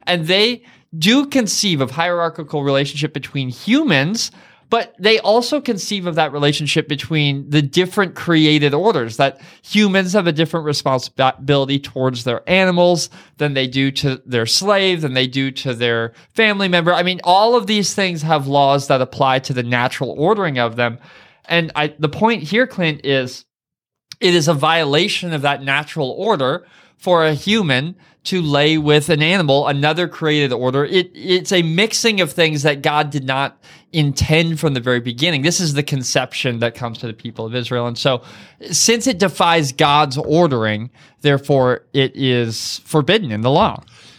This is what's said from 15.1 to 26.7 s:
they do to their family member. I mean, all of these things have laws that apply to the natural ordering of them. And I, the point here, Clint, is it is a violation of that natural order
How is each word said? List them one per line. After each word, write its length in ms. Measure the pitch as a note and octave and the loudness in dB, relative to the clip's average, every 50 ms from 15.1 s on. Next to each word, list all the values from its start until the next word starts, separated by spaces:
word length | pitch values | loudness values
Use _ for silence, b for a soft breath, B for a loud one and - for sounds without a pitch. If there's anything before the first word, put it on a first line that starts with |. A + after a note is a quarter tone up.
| B2+ | 0
they 120 | B2+ C3 | -2 -2
do 240 | B2+ B2 C3+ C3+ C3+ | 0 -2 -2 -2 -2
to 220 | C3 - - C#3 | -4 -6 -6 -6
their 400 | A#2+ A2+ A#2+ A#2+ A#2 A#2 A2+ A2+ b b b b _ | -4 -2 0 0 0 0 -2 -6 b b b b _
family 340 | - A3+ G#3+ G#3 G3 G3+ F#3 | 0 0 2 2 0 0 0
member. 240 | F3 F3 E3 F3 | 0 2 2 2
I 100 | F3 E3 | 2 2
mean, 160 | F3 F3+ F#3 F3 - | 0 -2 -4 -2 2
all 320 | F3 F3+ G3 G#3+ A#3 A#3+ | 2 4 4 4 4 2
of 100 | A#3+ G3+ | 2 2
these 280 | F#3 A3 G#3 G3 - - | 0 0 0 0 -2 -2
things 260 | - G3 F#3 F3 D#3 | -2 -2 -2 -2 -4
have 260 | D3 D#3+ D#3+ D3+ C3+ | 0 0 0 0 0
laws 420 | C3+ C#3 C#3+ C#3 C#3 C#3 C#3 C#3 - | 2 2 4 4 4 4 2 2 0
that 120 | C#3 C3 | 0 0
apply 380 | B2+ - - - C#3+ C3 C3 C3+ | 0 -2 -2 0 0 2 2 0
to 160 | C3+ - C3+ | -2 -4 -4
the 80 | B2 | -4
natural 480 | A#2+ A#2+ B2 A#2+ B2 C3 - - C#3 A#2 D2+ C3+ | -2 -2 0 0 0 -2 -2 -4 -6 -6 -4 -2
ordering 400 | D3 F#3 A3 G#3 F#3+ E3 C#3 B2 | 0 0 2 0 0 -2 0 -2
of 180 | A#2+ A2+ A2 | -2 -2 0
them. 220 | B2 A#2+ A#2 A#2 B2 B B B B B B B B B | -2 -2 -2 -2 -8 B B B B B B B B B
And 260 | - E3 E3+ E3 D#3 - | -2 -2 -2 -2 -2 -4
I, 200 | D3 D3+ D3+ - - | -4 -4 -4 -4 -4
the 120 | D3+ D3 | -6 -6
point 320 | - - G#3 A3+ A#3 F#3 | -2 0 0 0 0 -2
here, 240 | D#3 D3 F#3+ A3+ B3+ | -4 -2 0 0 0
Clint, 400 | B3 - F#3+ F3 D#3+ D3 C#3 - | 0 -2 -4 -2 -2 -4 -4 -2
is 400 | C#3 C#3 C3+ B2+ B2 - - - _ _ _ _ _ _ _ _ _ _ _ _ _ - _ | -2 0 0 -2 -4 -10 -14 -18 _ _ _ _ _ _ _ _ _ _ _ _ _ -8 _
it 140 | - F3+ F3 | 2 2 4
is 140 | F3 D3 D#3+ | 4 2 2
a 60 | E3 | 0
violation 760 | C#3 D3 D3+ E3 E3+ D#3 C#3 C#3 D#3 F#3+ G3+ - - F#3 F3 | 2 2 2 2 2 2 2 2 2 2 0 -2 -6 -6 -6
of 80 | D#3+ D3 | -6 -2
that 220 | C3+ C#3+ C#3+ C3+ | -2 -2 -2 -2
natural 480 | C3+ C#3 C#3 C#3+ D3+ - - E3 C#3 B2+ | -2 -2 -2 -2 -2 -6 -6 -6 -4 -4
order 560 | - - D3+ - G#3 D3 C3 B2+ D3+ F3+ b b | -4 -4 0 0 0 2 2 0 -2 -4 b b